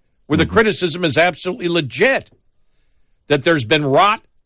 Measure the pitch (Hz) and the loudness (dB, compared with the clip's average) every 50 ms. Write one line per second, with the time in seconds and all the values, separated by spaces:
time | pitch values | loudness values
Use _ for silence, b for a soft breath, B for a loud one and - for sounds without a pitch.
0 | _ _ _ _ _ - 143 160 160 - - 208 226 214 175 - 180 175 151 180 | _ _ _ _ _ -4 -2 0 0 0 2 2 2 2 0 -2 -2 -4 -4 -2
1 | 180 160 120 156 165 180 175 - - 180 175 - 180 170 170 170 156 123 - 131 | -2 0 2 2 2 2 0 -4 -6 -8 -8 -6 -4 -2 -2 -2 -2 -4 -2 0
2 | 196 262 269 - - _ _ _ _ _ _ _ _ _ _ _ _ _ _ _ | 0 0 0 -2 -4 _ _ _ _ _ _ _ _ _ _ _ _ _ _ _
3 | _ _ _ _ _ - - 143 123 170 170 151 120 104 160 151 147 135 135 151 | _ _ _ _ _ -2 -2 0 2 0 0 0 0 0 -2 0 0 2 2 4
4 | 185 202 214 220 _ _ _ _ _ | 4 4 2 -2 _ _ _ _ _